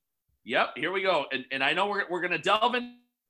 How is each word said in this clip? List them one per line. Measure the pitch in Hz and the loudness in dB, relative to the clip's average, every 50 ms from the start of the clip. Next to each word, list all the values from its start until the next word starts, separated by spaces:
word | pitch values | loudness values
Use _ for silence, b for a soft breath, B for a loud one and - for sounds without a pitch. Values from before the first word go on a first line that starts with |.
| _ _ _ _ _ _ _ _ _ | _ _ _ _ _ _ _ _ _
Yep, | 107 127 170 - - - | -2 0 0 0 0 -2
here | 123 151 175 | -4 -4 -2
we | 190 196 190 | -2 0 2
go. | 190 175 147 135 - | 2 2 2 0 -2
And, | 135 131 127 - | -4 -6 -6 -6
and | 135 135 135 | -2 0 2
I | 147 160 | 2 2
know | 180 202 | 2 0
we're, | 208 202 196 - - | 0 0 -4 -4 -4
we're | 180 175 | -4 -4
gonna | 175 175 175 | -2 -2 -2
delve | 156 143 190 208 214 233 240 247 | 0 2 2 4 4 4 2 0
into | 247 240 240 - _ _ _ _ _ _ | 0 -4 -6 -14 _ _ _ _ _ _